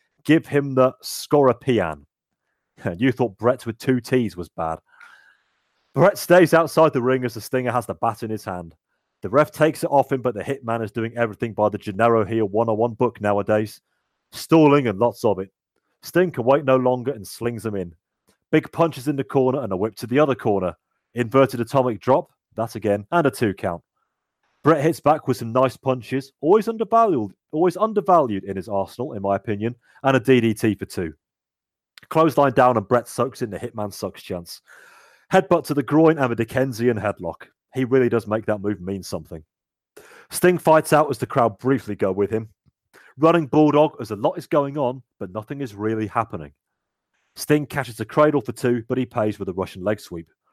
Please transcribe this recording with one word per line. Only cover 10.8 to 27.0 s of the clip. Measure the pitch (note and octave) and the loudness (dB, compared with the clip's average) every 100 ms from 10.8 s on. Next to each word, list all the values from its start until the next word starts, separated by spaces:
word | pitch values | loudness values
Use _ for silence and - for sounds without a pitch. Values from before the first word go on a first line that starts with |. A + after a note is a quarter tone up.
is | A2 | -4
doing | A#2 A2+ A2+ | -6 -6 -2
everything | A#2 G2+ A#2 | -4 -2 -6
by | G2+ G#2+ | 0 -2
the | G2+ | -2
Gennaro | - F#2+ A2+ A2+ G2 | -8 -2 2 2 0
heel | A2+ G#2 | -2 -2
one | G#2 A2+ | -2 -2
oh | |
one | G#2+ A#2+ | 0 -2
book | A2 B2 - | -2 -4 -2
nowadays. | G#2 G2+ G2 G#2+ G#2+ - _ _ _ _ _ | -2 -2 0 0 -2 -10 _ _ _ _ _
Stalling | - - D#3+ D3+ C#3+ B2 | -18 2 6 6 4 2
and | F#2+ | 0
lots | A#2 - | -2 0
of | A2+ F#2 | -2 -2
it. | G2 _ _ _ _ _ | -6 _ _ _ _ _
Sting | - E3+ F3+ | -4 0 0
can | C#3 | 0
wait | A#2 C#3+ C3+ | 0 2 2
no | C3 | 2
longer | B2+ B2+ A#2+ | 2 0 -4
and | A#2+ F#2+ | -8 -14
slings | - A#2 A#2 A2 | -8 -6 -6 -6
him | G2+ | -6
in. | F2 E2 _ _ _ _ _ | -8 -14 _ _ _ _ _
Big | D#3 - | -2 0
punches | - E3 C3+ B2+ | -2 -2 -2 -6
in | C#3 | -4
the | |
corner | C3 C#3 B2+ C3+ | -2 0 2 0
and | A2 | -4
a | F#2 | -4
whip | A2 - | -4 -6
to | A2 | -2
the | C3 | 2
other | D3+ | 2
corner. | B2+ A#2 G2 F2+ - _ _ _ | 0 0 0 -2 -6 _ _ _
Inverted | A#2 A#2 C3+ C3 A#2 | -6 0 2 2 0
atomic | A2+ C#3 B2+ G#2 | -2 0 0 -2
drop, | - D3 - _ _ - | 0 0 0 _ _ -8
that | A2+ | -8
again, | A2 G#2 G2+ G#2 | -4 -2 -2 0
and | E3+ C#3+ | 0 0
a | |
two | - A2 | 0 -2
count. | F#2 F#2+ E2+ _ _ _ _ _ _ _ _ | -2 -6 -8 _ _ _ _ _ _ _ _
Bret | C#3+ D#3 | 2 2
hits | D#3 - | 2 0
back | D3 D#3 - | 0 0 0
with | B2 | -4
some | A2+ | -2
nice | B2 C3 - | 2 0 0
punches, | C3+ B2+ A2 C3 C3+ _ | -4 -4 -4 -6 -6 _
always | D3 G#3+ A3+ | 2 2 2
undervalued, | A3 A3+ A3+ | -6 0 2